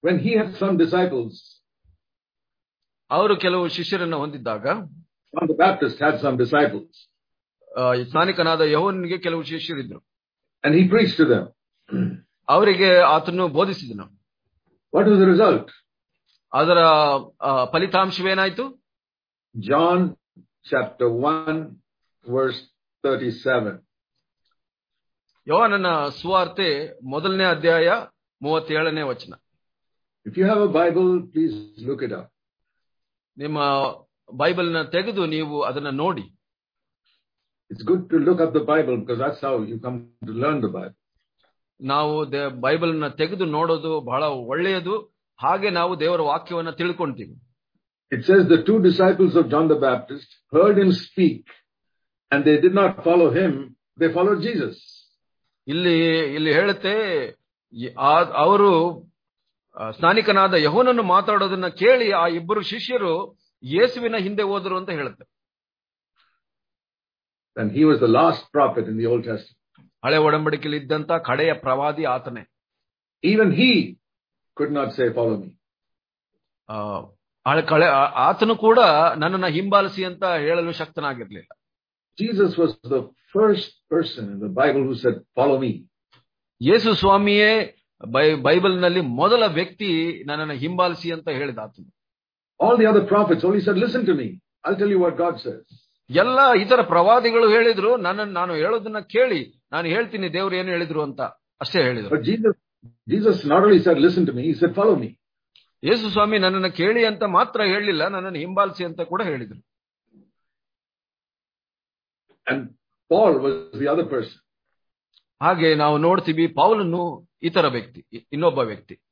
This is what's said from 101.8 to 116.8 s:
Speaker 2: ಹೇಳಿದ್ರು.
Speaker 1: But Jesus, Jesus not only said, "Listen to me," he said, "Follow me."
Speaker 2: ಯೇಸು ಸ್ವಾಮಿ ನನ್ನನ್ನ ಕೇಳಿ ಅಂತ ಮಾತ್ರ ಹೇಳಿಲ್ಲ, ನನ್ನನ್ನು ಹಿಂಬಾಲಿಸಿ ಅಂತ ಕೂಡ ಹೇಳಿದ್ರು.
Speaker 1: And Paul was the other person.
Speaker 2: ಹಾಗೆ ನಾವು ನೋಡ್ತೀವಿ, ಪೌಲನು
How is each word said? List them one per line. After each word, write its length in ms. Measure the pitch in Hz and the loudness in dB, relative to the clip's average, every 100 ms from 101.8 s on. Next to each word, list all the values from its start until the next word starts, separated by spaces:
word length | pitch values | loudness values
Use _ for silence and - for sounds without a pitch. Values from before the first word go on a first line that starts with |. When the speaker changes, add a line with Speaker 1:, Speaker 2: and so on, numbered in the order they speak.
Speaker 2:
ಹೇಳಿದ್ರು. 320 | 127 120 104 151 | 0 0 -2 -2
Speaker 1:
But 100 | 120 | 0
Jesus, 300 | 226 220 - _ _ - _ - | 0 0 -2 _ _ -20 _ -4
Jesus 280 | 196 214 185 143 | 0 2 0 2
not 160 | 160 | 4
only 160 | 202 185 | 6 6
said, 140 | 185 160 | 6 4
"Listen 280 | 165 185 156 | 4 2 -2
to 80 | |
me," 100 | 123 | -2
he 100 | 147 | -4
said, 200 | 156 170 | 0 0
"Follow 260 | 190 208 165 | 2 0 0
me." 100 | 120 - _ _ _ _ _ _ | -2 -14 _ _ _ _ _ _
Speaker 2:
ಯೇಸು 260 | 139 226 220 | -2 -2 0
ಸ್ವಾಮಿ 300 | 202 208 214 | 0 0 2
ನನ್ನನ್ನ 280 | 185 190 185 | 0 0 -4
ಕೇಳಿ 380 | - 180 233 226 | -2 0 2 0
ಅಂತ 180 | 214 | 0
ಮಾತ್ರ 380 | 208 180 247 226 | 0 2 0 0
ಹೇಳಿಲ್ಲ, 460 | 208 196 208 165 165 | 0 0 -2 -2 -2
ನನ್ನನ್ನು 320 | 196 185 165 | -4 -8 -10
ಹಿಂಬಾಲಿಸಿ 460 | 165 190 202 175 175 | -6 -2 -2 -4 -10
ಅಂತ 160 | 165 | -8
ಕೂಡ 200 | 165 180 | -8 -6
ಹೇಳಿದ್ರು. 540 | 202 139 110 113 _ _ _ _ _ _ _ _ _ _ _ _ _ _ _ _ _ _ _ _ _ _ _ _ _ _ _ _ - | -4 -6 -10 -18 _ _ _ _ _ _ _ _ _ _ _ _ _ _ _ _ _ _ _ _ _ _ _ _ _ _ _ _ -8
Speaker 1:
And 160 | 135 120 _ _ _ _ | -8 -8 _ _ _ _
Paul 200 | 170 214 139 | 2 4 2
was 440 | 139 135 - - | 0 -4 -10 -6
the 60 | 143 | -2
other 180 | 160 165 | -2 -2
person. 400 | 131 107 _ _ _ _ _ _ _ _ _ _ _ | -6 -8 _ _ _ _ _ _ _ _ _ _ _
Speaker 2:
ಹಾಗೆ 340 | 151 180 160 156 | 0 2 2 4
ನಾವು 220 | 151 147 | 2 2
ನೋಡ್ತೀವಿ, 500 | 160 185 170 156 165 | 2 2 0 0 0
ಪೌಲನು 800 | - 170 220 | 2 2 2